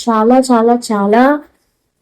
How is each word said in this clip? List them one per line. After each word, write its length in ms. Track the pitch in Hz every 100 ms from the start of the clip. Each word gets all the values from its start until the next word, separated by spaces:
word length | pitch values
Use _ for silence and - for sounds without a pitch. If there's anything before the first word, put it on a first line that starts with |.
చాలా 340 | 240 220 220 262 262
చాలా 260 | 233 233 240 240
చాలా, 340 | 208 202 226 269 294 - _ _ _ _ _